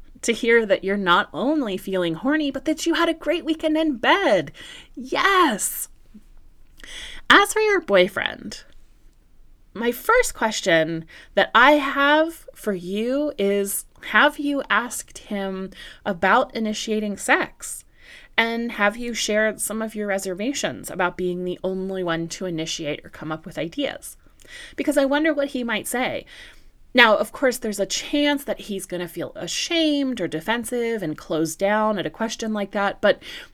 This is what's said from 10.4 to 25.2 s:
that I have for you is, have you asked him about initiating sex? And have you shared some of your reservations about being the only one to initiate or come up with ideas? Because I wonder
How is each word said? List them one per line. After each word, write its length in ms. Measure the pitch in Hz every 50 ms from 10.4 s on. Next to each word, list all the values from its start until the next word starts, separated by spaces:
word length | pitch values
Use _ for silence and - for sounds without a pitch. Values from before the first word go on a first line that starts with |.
| 240 214 214 - - 190 165 160 160 160 165 165 165 - - - - - -
that 160 | 196 - - -
I 180 | 220 247 285
have 760 | 302 294 277 277 262 277 277 285 302 311 320 330 320 - - - -
for 200 | - - 214 196
you 580 | 175 175 175 196 208 226 247 262 285 302 294 - -
is, 480 | 196 202 202 202 202 202 - - - - _ - - -
have 300 | - 214 262 294 285 -
you 240 | 285 285 285 277 - -
asked 500 | 202 214 240 247 - - - - - -
him 520 | - - 214 196 196 196 190 190 190 190 - - - - - - _
about 500 | 208 196 165 196 185 208 247 - - -
initiating 640 | 226 220 214 214 - - 220 214 214 214 208 196
sex? 640 | - - - 285 370 - - - _ - - - - - _ _ _ - - - - - - -
And 360 | - 226 226 233 233 233 233
have 240 | - - 294 311 226
you 180 | 240 240 240 226
shared 460 | - - - 208 214 220 220 202 -
some 200 | - - 208 220
of 140 | 220 220 220
your 140 | 214 208 202
reservations 800 | 190 196 190 190 180 175 208 269 285 - - 170 120 92 - -
about 260 | - - 180 175 180
being 280 | - 185 180 175 180 180
the 160 | 180 180 -
only 400 | - 190 190 190 185 190 190 185
one 240 | 180 170 165 165 165 165
to 160 | - - 190
initiate 580 | 180 170 156 160 165 - - 160 143 147 - -
or 40 | -
come 220 | - - - 156
up 160 | 156 156 -
with 100 | 180 -
ideas? 600 | 151 151 170 - 285 285 - - - - - - - _ - _ _ - - - - - - -
Because 240 | - 277 302 269 285
I 60 | 277
wonder 280 | 269 277 294